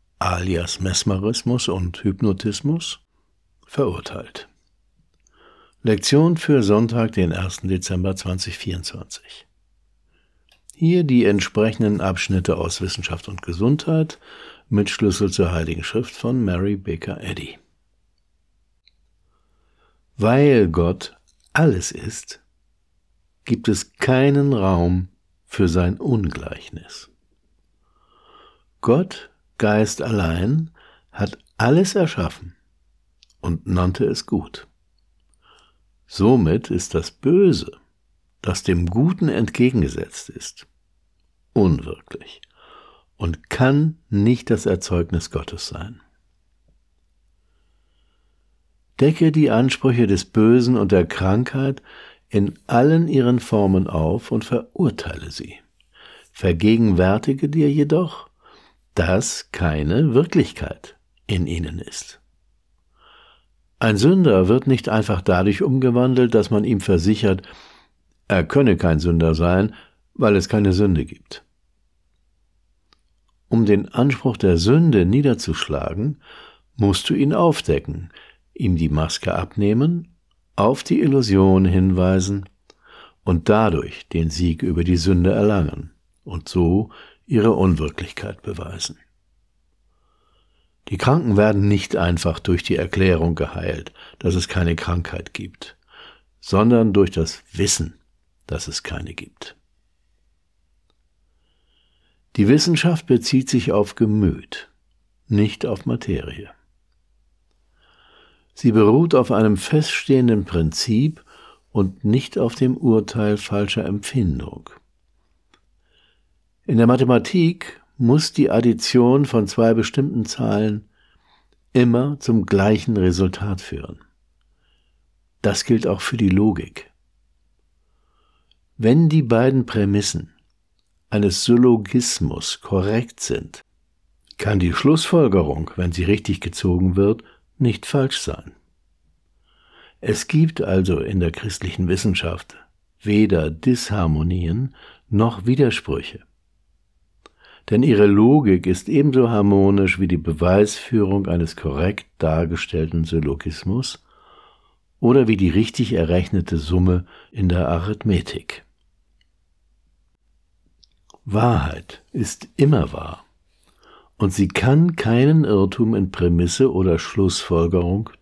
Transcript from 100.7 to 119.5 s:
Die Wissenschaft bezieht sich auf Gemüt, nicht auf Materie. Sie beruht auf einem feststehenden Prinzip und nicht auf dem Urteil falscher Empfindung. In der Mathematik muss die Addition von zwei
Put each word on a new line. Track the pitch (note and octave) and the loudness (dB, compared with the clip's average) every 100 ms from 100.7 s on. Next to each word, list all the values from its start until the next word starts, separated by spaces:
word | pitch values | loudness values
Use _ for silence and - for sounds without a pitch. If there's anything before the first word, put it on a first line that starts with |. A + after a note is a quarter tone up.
| _ _ _ _ _ _ _ _ _ _ _ _ _ _ _ _ - | _ _ _ _ _ _ _ _ _ _ _ _ _ _ _ _ 0
Die | G2+ | 4
Wissenschaft | D3 E3+ D#3+ E3 D#3+ - | 4 2 0 0 0 0
bezieht | B2 - C3 C3 | 0 2 -2 0
sich | B2+ A2+ | -2 0
auf | G#2 G2+ | 0 0
Gemüt, | - A2+ G#2+ G2 - - - - _ _ _ _ _ - | 0 0 2 0 -2 -10 -18 -20 _ _ _ _ _ -4
nicht | G#2 G#2+ - | 0 0 -2
auf | B2+ G#2+ - | -6 -6 -6
Materie. | A#2+ - E2+ D2+ - G2+ _ _ _ _ _ _ _ _ _ _ _ _ _ _ _ _ _ _ _ _ | -6 -4 -6 -6 -14 -18 _ _ _ _ _ _ _ _ _ _ _ _ _ _ _ _ _ _ _ _
Sie | - B2+ | -2 2
beruht | A2+ G#2 B2+ E3+ | 6 6 6 4
auf | D3 B2 | 2 2
einem | G#2+ A2 G2+ | 2 2 2
feststehenden | - D#3 D3+ - - C3+ B2 G#2+ | 0 0 0 -4 0 2 4 2
Prinzip | F#2+ F2 D#2+ - - A2 D3+ D#3 _ - - _ _ | 0 -2 -2 -2 -2 0 0 -4 _ -20 -20 _ _
und | A2 F#2+ F#2+ | -2 -2 -2
nicht | G#2+ A#2+ - - | -2 0 -2 -4
auf | B2 | -4
dem | - B2+ B2+ | 0 -2 0
Urteil | B2 A2 G2+ A2+ G#2 G#2 | 2 2 0 -2 -2 -2
falscher | - G2+ G2+ - F2 | -4 -4 -4 -4 -4
Empfindung. | G2+ - C3+ F#2+ C2 C2 - - - _ _ _ _ _ _ _ _ _ _ _ _ _ _ _ _ _ _ - | -6 -4 -2 -2 -4 -8 -14 -20 -20 _ _ _ _ _ _ _ _ _ _ _ _ _ _ _ _ _ _ -2
In | A#2 | 2
der | A#2 | 4
Mathematik | B2+ B2 A#2+ A#2 F#3 E3 F3+ - - _ - | 4 4 2 2 2 2 0 -10 -20 _ -2
muss | A#2+ D3 D#3 | 2 2 0
die | - C#3 | 0 0
Addition | A2 A#2 A#2 - B2+ A#2+ C3+ | 2 2 0 0 4 4 4
von | C#3 A#2 | 2 0
zwei | G2+ | -2